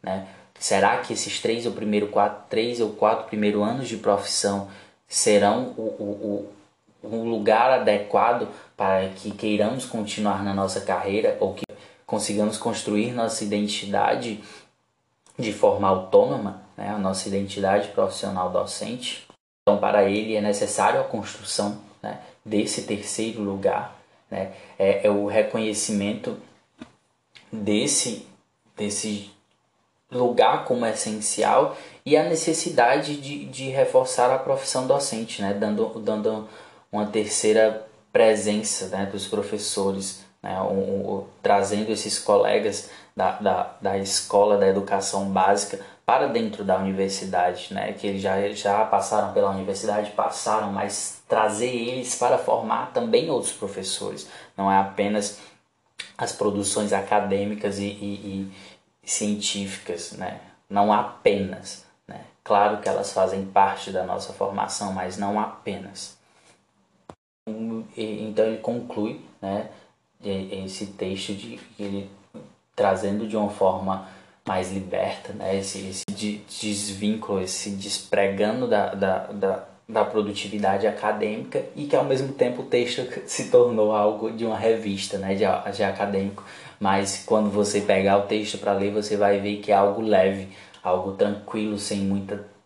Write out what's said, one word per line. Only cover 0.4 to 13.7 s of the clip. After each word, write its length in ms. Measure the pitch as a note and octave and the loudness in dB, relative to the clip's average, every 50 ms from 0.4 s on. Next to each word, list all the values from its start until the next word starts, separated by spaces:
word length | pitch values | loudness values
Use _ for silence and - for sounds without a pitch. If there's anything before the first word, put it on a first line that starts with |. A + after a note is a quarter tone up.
| - _ _ - | -20 _ _ -8
Será 400 | - - G2+ F#2+ G2 G#2 A#2+ B2 | -2 0 2 4 4 4 4 2
que 160 | - - A#2 | -2 -4 -4
esses 260 | - - G#2 - - | -4 -4 -6 -6 -4
três 240 | - A#2 A2+ A#2 A#2 | -2 -2 -2 0 -2
ou 80 | A#2+ G#2 | -4 -4
primeiro 360 | - A2 G#2 G#2 G#2 G#2 G#2 | -4 -2 0 2 2 0 2
quatro, 340 | - G#2+ G2+ G#2 - - - - | 2 2 2 2 0 -6 -10 -4
três 280 | - A2 A2+ A#2+ A#2+ A#2 | -2 0 0 0 0 0
ou 120 | A2+ G2+ | -2 -2
quatro 340 | - - A2 G#2+ A2+ - - | 0 2 2 2 2 2 -2
primeiros 380 | - - G#2+ G#2 G#2 G#2 G#2 G#2 | -6 -2 2 2 2 2 2 0
anos 260 | A2 A#2+ C3+ C3 A2+ | 0 0 -2 -4 -6
de 80 | A2+ | -6
profissão 720 | G#2 - A2 G2+ G2 - - - - - G2+ G2+ G2 G2 G2 - - - - _ _ _ _ | -2 2 2 2 2 0 -2 -4 0 0 0 0 0 -4 -8 -14 -20 -20 -20 _ _ _ _
serão 640 | - - - A2+ G#2 G2+ G2+ G2+ A2 B2 B2+ - - - | -2 0 4 6 6 6 6 6 4 2 -2 -4 -6 -6
o, 40 | A2+ | -6
o, 680 | G#2+ - - G#2 G2+ G#2 - A2 G#2 G2+ G2+ G2+ - - - - _ _ _ _ _ _ _ - | -6 -6 -4 -6 -6 -6 -6 -4 -4 -4 -4 -6 -8 -16 -20 -20 _ _ _ _ _ _ _ -12
o, 40 | A2+ | -6
um 160 | A2 A2+ A2+ | -6 -4 -2
lugar 460 | A#2 A2+ G#2+ G#2 G#2 G#2+ A2+ A#2+ C3 | -2 -2 0 4 4 6 6 6 6
adequado 760 | C3 A#2 - G#2+ G#2 G2+ - - - G#2 A2+ A#2 B2 A#2+ A#2 - - - - - _ | 4 4 4 4 2 2 0 0 2 4 4 4 4 2 -2 -6 -8 -16 -20 -20 _
para 320 | - G2+ F#2+ F#2+ F#2+ F#2+ F#2+ | -4 0 2 2 2 0 -2
que 220 | - - - G#2 | -6 -10 -10 -10
queiramos 560 | G2+ - - G#2+ G#2 G2+ G2+ G#2+ B2+ C3+ B2+ | -10 -4 -2 -2 2 2 2 0 0 -4 -8
continuar 580 | - - A2+ G#2 G#2+ - - G#2+ G2+ F#2+ - G2 | -6 -6 -6 -6 -6 -4 -2 0 0 0 0 -2
na 80 | G2 G2 | -2 0
nossa 300 | G2 G2 F#2 - - - | 0 0 0 -2 -4 -2
carreira 560 | - F#2+ F2 F2+ G2 G2 G#2+ A2 - - - | -2 -2 -2 0 0 2 4 4 4 4 2
ou 140 | - - G#2+ | 0 -2 0
que 100 | - - _ - - - - - _ _ | -4 -10 _ -12 -20 -20 -20 -20 _ _
consigamos 540 | - - G#2+ G#2 - G#2 G#2 G#2 G#2+ G#2+ - | -4 -4 -4 -2 -2 0 2 2 0 0 -2
construir 540 | - A#2 G#2+ F#2+ - - G#2+ G#2 A2+ B2 B2 | -4 -4 -4 -2 -2 0 0 0 0 0 0
nossa 300 | B2 A2+ A2 - - A2 | -2 -2 -2 -2 -4 -2
identidade 1000 | G2+ G#2 G#2 G#2 G#2 | -2 0 0 0 0